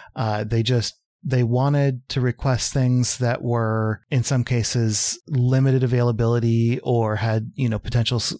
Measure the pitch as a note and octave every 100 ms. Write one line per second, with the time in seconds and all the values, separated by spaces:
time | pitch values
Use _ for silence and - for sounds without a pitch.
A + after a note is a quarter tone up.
0 | - - A2+ G#2 G#2+ A#2 A#2 B2 - -
1 | _ _ C#3 B2+ A#2 B2 C#3 C#3+ C#3 B2+
2 | - C3+ B2 - C#3 A#2+ - C3+ B2+ B2
3 | A#2+ - A#2+ B2 B2 A#2+ A2+ A2 A2 G#2+
4 | - C3 - C3+ A#2+ A#2+ G#2+ B2 A2+ G#2
5 | - - - C3 B2 C3 C3+ C3 B2 B2
6 | A#2+ A2+ A#2 A#2+ A#2 A#2 A#2 B2+ - A#2+
7 | A2 G#2+ A2+ A2 A#2 - B2 G#2+ - B2
8 | A2+ A#2+ -